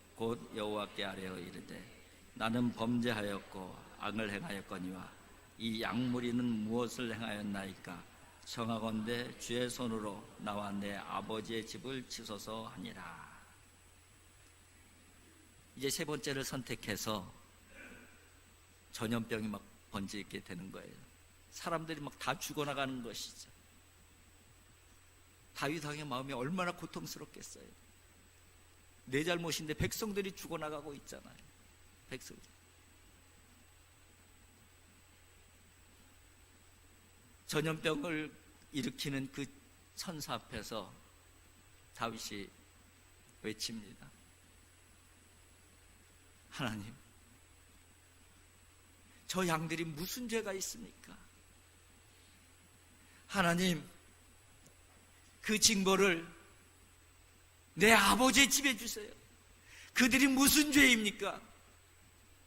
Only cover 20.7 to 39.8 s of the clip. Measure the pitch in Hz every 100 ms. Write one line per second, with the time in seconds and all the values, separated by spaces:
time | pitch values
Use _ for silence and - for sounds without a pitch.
20.7 | 92 92 - - - - - - - -
21.7 | 165 160 156 143 - - 135 - 151 143
22.7 | 135 135 131 117 107 - - - - -
23.7 | - - - - - - - - - -
24.7 | - - - - - - - - - 143
25.7 | 165 147 151 147 127 135 131 127 185 180
26.7 | 175 165 175 160 - 151 - - - 65
27.7 | - - - - - - - - - -
28.7 | - - - - 131 160 175 170 143 156
29.7 | 151 190 - 220 202 196 180 147 160 156
30.7 | 151 151 143 - - - - - - -
31.7 | - - - - 131 - - - - -
32.7 | - - - - - - - - - -
33.7 | - - - - - - - - - -
34.7 | - - - - - - - - - -
35.7 | - - - - - - - - - -
36.7 | - - - - - - - - 151 156
37.7 | 160 160 151 170 156 151 - - - -
38.7 | 147 123 - 151 139 135 - 135 - -
39.7 | -